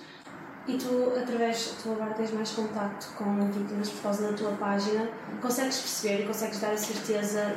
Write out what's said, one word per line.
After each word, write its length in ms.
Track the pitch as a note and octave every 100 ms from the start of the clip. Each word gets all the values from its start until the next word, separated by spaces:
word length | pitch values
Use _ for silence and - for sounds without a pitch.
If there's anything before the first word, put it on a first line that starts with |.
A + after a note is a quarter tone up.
| - - - - - - -
E 100 | B3+
tu, 360 | B3 B3 B3 B3
através, 560 | B3 A#3 A#3 A3+ - -
tu 120 | A3+
agora 200 | G#3+ G#3+
tens 180 | A3 A3
mais 200 | A3 A3
contacto 560 | - G#3+ G#3+ G3+ G3+ - -
com 300 | G3+ G3+ G3+
vítimas 400 | G3+ G3+ G#3 G#3
por 140 | -
causa 240 | G#3 G3+ G#3
da 80 | G#3
tua 140 | G#3+
página, 580 | G#3 G3+ G3+ G#3 G#3+ A3+ - G3+ G3+
consegues 360 | A#3+ B3+ C4+ C4
perceber 440 | - - G#3+ G3+
e 40 | G3+
consegues 320 | - A3 G3+
dar 140 | G#3+
a 40 | G#3+
certeza 800 | - G#3 - G#3 G3+ G#3 G#3